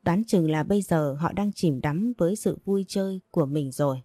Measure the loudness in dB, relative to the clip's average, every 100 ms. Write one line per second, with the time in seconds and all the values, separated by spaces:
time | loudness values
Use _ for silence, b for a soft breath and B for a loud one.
0 | 2 0 2 2 4 0 0 0 2 2
1 | 2 -2 -2 -2 -2 0 0 0 -2 -2
2 | -2 0 0 0 -2 -4 -2 -2 -2 -4
3 | -4 -6 _ 0 0 0 -4 -2 -2 -2